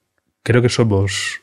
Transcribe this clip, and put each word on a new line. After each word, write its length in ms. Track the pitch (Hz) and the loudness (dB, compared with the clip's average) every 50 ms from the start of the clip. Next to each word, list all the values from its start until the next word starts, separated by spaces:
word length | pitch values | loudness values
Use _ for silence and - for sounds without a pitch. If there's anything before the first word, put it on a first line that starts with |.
| _ _ _ _ _ _ _ _ - | _ _ _ _ _ _ _ _ -2
creo 180 | - 113 123 | 0 2 2
que 80 | 120 117 | 2 2
somos, 720 | - - 120 110 101 95 98 98 98 - - - - - | 2 0 0 2 2 0 0 -2 -4 -6 -8 -8 -10 -12